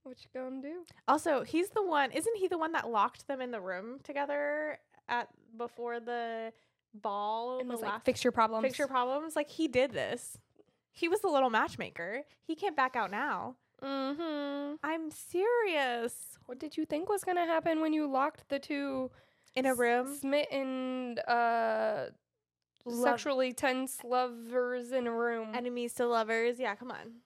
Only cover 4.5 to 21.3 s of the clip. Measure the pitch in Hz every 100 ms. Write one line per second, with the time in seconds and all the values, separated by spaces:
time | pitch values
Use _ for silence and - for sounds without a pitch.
4.5 | 302 302 285 _ - - 240 233 _ -
5.5 | 226 240 - 240 240 226 240 233 226 226
6.5 | 226 _ _ _ 208 208 202 208 226 240
7.5 | 254 247 233 214 214 254 247 247 240 220
8.5 | 220 262 254 269 262 247 277 320 302 294
9.5 | - 320 247 269 180 104 247 - - _
10.5 | _ - _ _ - 339 415 370 285 262
11.5 | 220 311 - 185 - 170 240 302 _ -
12.5 | 320 403 302 262 247 196 208 285 190 -
13.5 | 262 _ _ 269 277 269 285 330 294 285
14.5 | 285 285 302 294 330 320 - - 349 415
15.5 | 480 415 311 262 240 233 - - - -
16.5 | 254 311 320 311 302 381 403 370 359 339
17.5 | 320 330 320 320 311 302 262 294 - -
18.5 | 277 277 285 277 262 254 - _ _ _
19.5 | 262 262 240 240 240 262 285 269 285 294
20.5 | 277 262 262 254 254 247 233 -